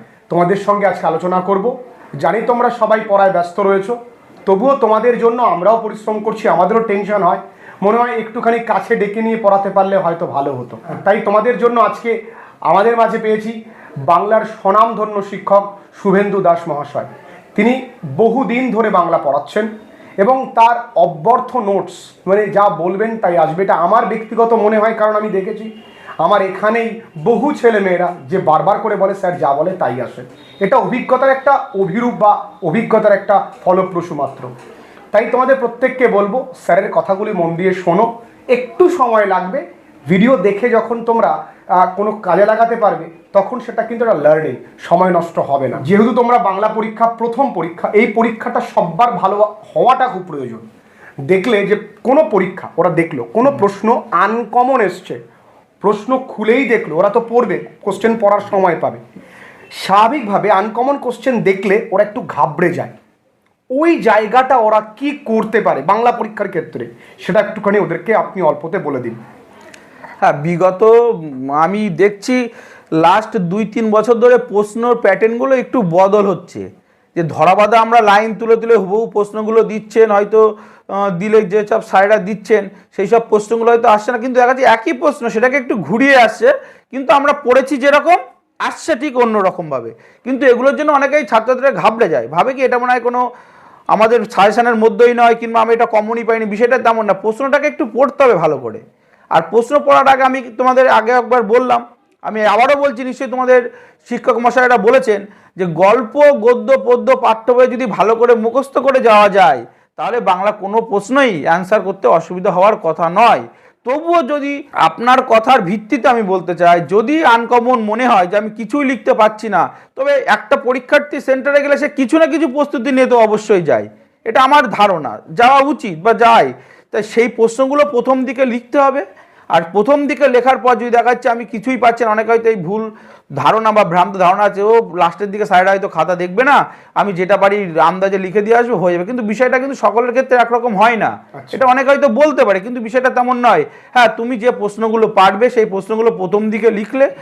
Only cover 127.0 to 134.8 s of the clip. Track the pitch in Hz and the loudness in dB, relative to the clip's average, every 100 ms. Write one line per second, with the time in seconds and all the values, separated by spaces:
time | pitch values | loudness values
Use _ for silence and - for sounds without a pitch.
127 | 208 233 233 - 226 226 269 285 294 240 | -2 0 0 0 0 0 0 0 -2 -2
128 | 240 262 240 220 269 240 - 285 269 269 | -2 -2 -2 -2 -2 -2 -2 0 2 0
129 | 403 - _ _ - 165 170 196 214 285 | -8 -14 _ _ -2 -2 0 0 2 0
130 | 285 247 269 247 247 262 247 233 240 233 | 0 0 2 4 2 2 2 0 0 0
131 | 233 240 247 233 233 226 254 254 240 233 | 2 0 -2 -4 -6 -8 -6 0 0 2
132 | 226 214 220 226 226 220 165 214 220 214 | 0 0 0 0 0 -2 -4 -6 -8 -12
133 | - - - 135 139 214 220 214 185 180 | -20 -20 -14 -2 0 2 2 2 2 0
134 | 190 190 180 196 208 180 208 226 | 0 2 2 2 0 0 2 2